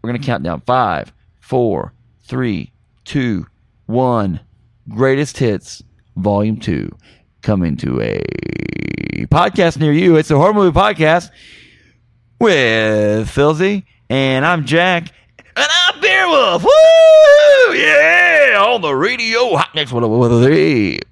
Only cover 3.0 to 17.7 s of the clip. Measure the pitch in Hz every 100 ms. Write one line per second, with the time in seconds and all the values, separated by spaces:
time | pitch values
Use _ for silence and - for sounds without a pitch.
3 | - 147 123 98 - _ _ _ - 117
4 | 131 117 101 82 _ _ _ _ - 107
5 | 135 135 143 - 123 101 - - _ _
6 | _ - 95 101 107 107 - 76 50 -
7 | _ _ _ _ - 104 85 69 - 64
8 | 55 50 - - - - - - 50 -
9 | - 50 - 151 196 190 170 147 156 147
10 | 185 160 151 147 175 214 190 156 202 165
11 | 156 170 165 _ - - _ _ _ _
12 | _ _ _ _ 170 160 123 113 110 107
13 | 104 107 110 - 143 156 190 202 - _
14 | _ 131 135 131 151 175 131 160 180 175
15 | 165 _ _ _ _ - 285 330 359 339
16 | 370 381 370 311 226 170 190 605 640 659
17 | 640 622 622 587 587 554 480